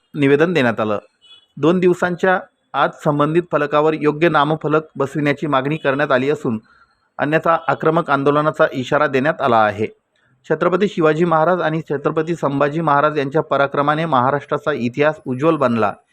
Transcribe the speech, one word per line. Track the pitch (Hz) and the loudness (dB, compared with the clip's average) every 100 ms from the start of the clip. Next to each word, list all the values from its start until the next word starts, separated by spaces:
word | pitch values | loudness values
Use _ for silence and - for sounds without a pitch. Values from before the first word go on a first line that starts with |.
| _ | _
निवेदन | 160 139 143 170 | 0 2 4 2
देण्यात | 165 120 107 | 2 0 0
आलं. | 107 101 _ _ _ - _ - | -2 -4 _ _ _ -20 _ -2
दोन | 151 180 | 0 2
दिवसांच्या | 180 175 180 170 190 185 - _ _ | 2 0 -2 0 0 0 -4 _ _
आत | 135 165 - | -2 -2 -2
संबंधित | 165 147 147 165 170 | -2 0 2 0 0
फलकावर | 151 147 151 156 | -2 0 2 0
योग्य | 156 147 147 170 | 0 -2 2 2
नामफलक | 156 147 156 151 156 156 | 2 0 0 0 -2 -2
बसविण्याची | 135 135 156 147 139 160 | -6 -4 -2 -2 -2 0
मागणी | 135 139 156 | 0 0 -2
करण्यात | 143 135 147 | -2 -2 0
आली | 127 135 | 0 0
असून | 151 139 110 _ _ _ _ _ - | -2 -2 -6 _ _ _ _ _ -6
अन्यथा | 139 160 175 165 - | -2 0 0 -2 -2
आक्रमक | 139 156 165 160 | 0 0 0 0
आंदोलनाचा | 139 143 147 151 - 156 | 0 2 2 0 0 0
इशारा | 131 123 147 151 | 0 -2 0 2
देण्यात | 135 147 170 | 0 0 -2
आला | 135 117 | 2 4
आहे. | 107 98 107 - _ _ _ _ - | 2 0 -8 -8 _ _ _ _ -6
छत्रपती | 156 175 180 202 | -2 0 0 -2
शिवाजी | - 156 156 | 0 0 2
महाराज | 175 160 160 180 | 2 2 2 0
आणि | 156 160 - | -2 -4 -4
छत्रपती | 143 151 156 160 | -4 -2 -2 -4
संभाजी | 165 147 139 143 156 | -4 -2 0 -2 0
महाराज | 156 143 151 151 | 0 2 2 0
यांच्या | 135 156 | -2 -2
पराक्रमाने | - 139 139 143 143 151 | -2 0 0 0 -2 -2
महाराष्ट्राचा | 165 135 127 139 - 147 156 | 0 2 2 -2 -4 -6 -4
इतिहास | 139 120 147 147 156 143 | -4 -4 0 0 -2 -8
उज्ज्वल | 127 160 | -2 0
बनला. | 156 127 117 101 - _ | 0 0 0 -2 -4 _